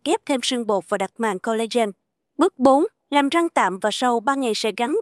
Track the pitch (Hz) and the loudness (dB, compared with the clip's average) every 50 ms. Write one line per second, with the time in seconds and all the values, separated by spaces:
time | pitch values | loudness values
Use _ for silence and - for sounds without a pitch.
0 | _ - 349 453 - - 285 254 240 - 269 240 233 208 214 190 165 - 208 196 | _ -2 -2 -2 -2 -2 -4 -2 -2 -4 -4 -4 -2 -2 -2 -2 -2 -2 -4 -4
1 | 196 190 - - 226 220 196 185 - 233 226 220 226 220 - 240 226 208 190 - | -4 -6 -4 -4 -4 -2 -2 -4 -4 -4 -2 -2 -4 -2 0 -2 -2 -2 -4 -10
2 | _ _ _ _ _ _ _ - 285 392 - - 247 269 262 277 330 440 - _ | _ _ _ _ _ _ _ 0 0 0 2 4 4 6 6 6 2 0 -4 _
3 | _ _ 277 285 277 277 - 339 339 - - 285 226 185 185 190 - 214 202 - | _ _ 0 2 2 2 2 2 0 2 2 0 0 0 0 -2 -4 -4 -2 0
4 | 262 247 240 233 208 254 277 269 269 233 214 - - 220 196 185 240 240 311 440 | 0 0 0 0 0 -2 -2 0 -2 -2 -2 -2 -2 -4 -2 -2 -4 -2 -2 -2